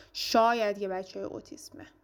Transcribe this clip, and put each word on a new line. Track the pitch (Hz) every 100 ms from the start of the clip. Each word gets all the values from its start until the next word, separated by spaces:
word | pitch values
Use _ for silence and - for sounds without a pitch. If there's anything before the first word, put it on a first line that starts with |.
| -
شاید | - - 233 226 233 214 208
یه | 196
بچه | 185 196 196
اوتیسمه. | 196 - - - - - - _